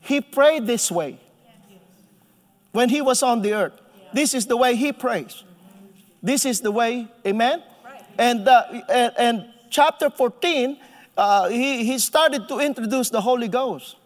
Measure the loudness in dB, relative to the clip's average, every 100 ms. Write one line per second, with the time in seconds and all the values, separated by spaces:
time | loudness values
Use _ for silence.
0 | -2 -4 -2 2 4 4 -2 -2 -2 -4
1 | -6 -10 _ _ _ _ _ -20 _ _
2 | _ _ _ _ _ _ _ 0 2 2
3 | 0 0 0 0 0 -2 -2 -6 _ -20
4 | -8 -2 -2 -2 -2 2 2 2 -2 -4
5 | -4 -4 -8 -18 -20 -20 -20 -20 -20 -20
6 | _ _ -2 -2 -2 -2 -2 0 -2 -2
7 | -10 -10 -6 0 0 -2 -8 -20 -20 -20
8 | -18 0 0 2 4 4 4 -10 -2 0
9 | 0 2 0 0 -6 -20 _ 2 2 2
10 | -2 0 -4 -2 -2 0 -2 -4 -16 -20
11 | -14 -2 2 4 2 0 -2 -2 -2 -2
12 | 0 2 2 0 -6 -4 -2 -2 -4 -2
13 | -2 -2 0 -2 -2 -4 -4 -6 -12 -20